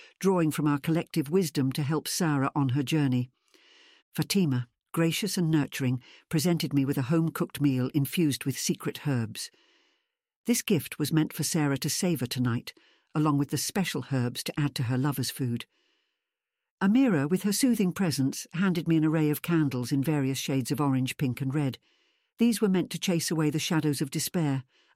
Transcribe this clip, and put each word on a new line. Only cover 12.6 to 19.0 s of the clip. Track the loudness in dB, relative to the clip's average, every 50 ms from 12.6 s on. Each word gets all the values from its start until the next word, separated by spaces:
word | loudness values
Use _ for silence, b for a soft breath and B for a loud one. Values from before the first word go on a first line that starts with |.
| -4 -8 b b b b b b b b -2
along | 0 2 2 2 2
with | 0 0
the | -2
special | -4 -4 -2 -2 -2 -2 -2 -2 -6 -4 -2
herbs | -2 0 0 -2 -4 -6 -8
to | -6 -4
add | -2 -2 -2 -2
to | -2 -2
her | -2 0 0
lover's | 0 0 0 -2 -4 -4
food. | -4 -4 -4 -2 -4 -4 -6 -10 _ _ _ _ _ _ _ _ _ _ _ _ _ _ _ _ _ _ _ _ _ 0
Amira, | 2 4 4 6 6 4 4 4 2 2
with | 0 0 0
her | 0 0
soothing | 2 2 2 2 2 2 0
presence, | 0 0 0 0 2 2 0 0 -2 -4 -10 -8 -4
handed | 0 0 0 0 0 0
me | 2 2
an | 4